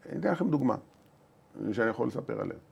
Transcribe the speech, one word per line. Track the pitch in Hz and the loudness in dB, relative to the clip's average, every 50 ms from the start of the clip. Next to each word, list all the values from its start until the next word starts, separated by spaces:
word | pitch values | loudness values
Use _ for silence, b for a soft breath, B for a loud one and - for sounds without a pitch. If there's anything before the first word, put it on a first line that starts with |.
| _ - | _ -8
אני | - 143 | -6 0
אתן | 170 202 | 2 2
לכם | 185 - 175 - | 2 2 2 2
דוגמה, | 156 147 131 127 107 - - - - - - - _ _ - _ _ _ _ _ - - 101 - | 2 4 4 2 2 0 -4 -14 -20 -20 -20 -20 _ _ -20 _ _ _ _ _ -12 -6 -4 -2
שאני | 101 104 113 113 | 0 2 2 2
יכול | 110 - 120 - | 2 0 -2 -2
לספר | - - - - - 104 | -2 -4 -6 -6 -6 -4
עליה. | 101 90 - - - _ | -4 -6 -8 -10 -14 _